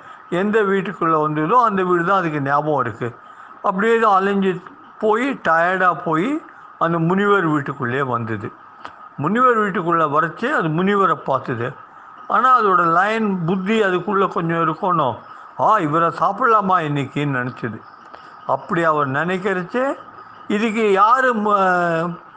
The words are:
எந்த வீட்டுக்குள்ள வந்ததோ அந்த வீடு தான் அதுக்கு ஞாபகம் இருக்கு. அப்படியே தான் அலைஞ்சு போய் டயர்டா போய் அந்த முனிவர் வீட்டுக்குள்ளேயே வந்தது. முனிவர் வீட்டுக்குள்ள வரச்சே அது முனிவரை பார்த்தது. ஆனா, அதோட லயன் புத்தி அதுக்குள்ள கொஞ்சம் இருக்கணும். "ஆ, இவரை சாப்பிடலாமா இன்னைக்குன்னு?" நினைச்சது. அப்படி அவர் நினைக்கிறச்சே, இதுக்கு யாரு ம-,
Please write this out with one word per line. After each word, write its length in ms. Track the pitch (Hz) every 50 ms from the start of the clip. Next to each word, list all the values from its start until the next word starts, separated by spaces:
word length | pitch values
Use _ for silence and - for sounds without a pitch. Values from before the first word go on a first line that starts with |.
| - - - - - -
எந்த 320 | 185 170 196 214 208 226
வீட்டுக்குள்ள 600 | 214 190 196 196 175 208 180 - 180 165 160 156
வந்ததோ 420 | 151 151 151 151 156 165 240 254 240
அந்த 200 | 220 202 190 190
வீடு 220 | 180 180 170 170
தான் 140 | 180 196 190
அதுக்கு 220 | 175 165 151 147
ஞாபகம் 380 | 135 139 143 147 151 156 151 135
இருக்கு. 360 | 123 120 104 - 131 117 - - - - - - - - - - -
அப்படியே 360 | 208 190 190 202 226 233 226
தான் 160 | 226 214 196
அலைஞ்சு 460 | 185 190 202 202 196 190 190 180 175 - - - - - - - -
போய் 300 | 214 220 214 226 254 277
டயர்டா 720 | 247 - - 170 160 165 170 180 190 185 185 180 170 143 -
போய் 380 | 165 156 156 185 262 294 330 - - - - - - - -
அந்த 200 | - 165 170 165
முனிவர் 460 | 160 165 185 196 208 202 202 196 175
வீட்டுக்குள்ளேயே 560 | 160 151 147 135 147 135 - 135 120 123 135
வந்தது. 500 | 143 127 120 117 117 113 110 101 107 - - - - - - - - - - - - - - -
முனிவர் 400 | 135 165 208 240 262 254 240 220
வீட்டுக்குள்ள 460 | 208 202 180 214 165 170 170 165 160 147
வரச்சே 420 | 139 156 165 165 165 - 226 254
அது 160 | 311 269 180 160
முனிவரை 480 | 151 165 185 196 208 202 190 175 156
பார்த்தது. 520 | 135 - - 135 127 - - 131 113 120 135 143 - - - - - - - - - - - -
ஆனா, 280 | 208 240 262 254 240
அதோட 320 | 214 202 190 170 175 165 165
லயன் 520 | 175 190 208 220 226 220 208 190 185 165
புத்தி 380 | 156 196 190 185 190 226 220 208
அதுக்குள்ள 440 | 190 180 175 175 208 202 196 196 175
கொஞ்சம் 300 | - 202 170 165 165 165
இருக்கணும். 580 | 165 156 156 - 214 185 175 165 147 123 110 104 - - - - - - - -
"ஆ, 200 | 131 175 220 214
இவரை 280 | 170 147 147 165 170 165
சாப்பிடலாமா 720 | 147 - 160 180 196 196 262 240 226 214 202 190 185 180
இன்னைக்குன்னு?" 680 | 160 147 147 143 135 123 - 143 147 147 135 123 123
நினைச்சது. 360 | 127 117 - - 117 107 - - - - - - - - - - - - - - -
அப்படி 360 | 131 220 - - 196 170 170
அவர் 260 | 165 156 151 147 131
நினைக்கிறச்சே, 880 | 131 143 160 175 190 185 180 208 190 180 175 170 - 247 262 277 311 - - - - - - - - - - -
இதுக்கு 440 | 208 208 220 233 202 233 220 208
யாரு 440 | 190 190 202 220 247 269 254 254 240
ம-, 840 | 214 208 208 208 196 190 185 180 180 175 170 165 160 170 175 170 - - - -